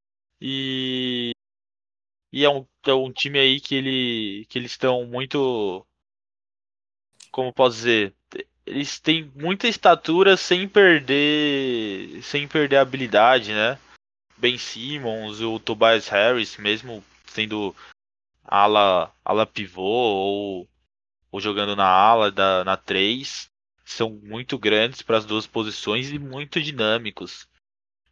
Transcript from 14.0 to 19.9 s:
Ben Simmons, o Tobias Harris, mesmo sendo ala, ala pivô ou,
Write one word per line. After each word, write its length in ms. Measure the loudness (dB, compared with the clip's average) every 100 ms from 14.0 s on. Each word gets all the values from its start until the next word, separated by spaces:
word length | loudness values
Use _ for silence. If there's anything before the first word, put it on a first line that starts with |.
| _ _ _ -4
Ben 200 | -2 -2
Simmons, 840 | -10 -12 -10 -8 -6 -8 -8 -6
o 200 | -6 -6
Tobias 500 | -6 2 4 4 2
Harris, 480 | 2 2 2 -4 -6
mesmo 440 | -4 -4 -6 -16 _ _ -14
sendo 480 | -6 -4 -4 -6 -8 -20 _ _ _ _ _
ala, 720 | -2 2 4 4 4 2 -2 _
ala 220 | -4 -2 -2
pivô 360 | -4 -12 -6
ou, 840 | -2